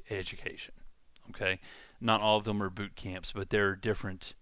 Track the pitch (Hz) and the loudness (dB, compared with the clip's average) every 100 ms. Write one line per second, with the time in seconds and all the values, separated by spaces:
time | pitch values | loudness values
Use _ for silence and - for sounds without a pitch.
0 | - 101 92 - - - - - - - | -8 -6 -6 -6 -8 -8 -12 -14 -16 -18
1 | - - - - 95 92 - - - - | -20 -20 -16 -4 -2 -2 -4 -20 -20 -4
2 | 117 110 107 107 107 104 98 90 101 - | 2 4 6 4 4 0 -2 -4 -8 -8
3 | 101 92 - - 95 107 101 95 107 104 | -8 -8 -6 -6 0 4 4 2 0 -2
4 | 101 95 - - | -4 -8 -10 -14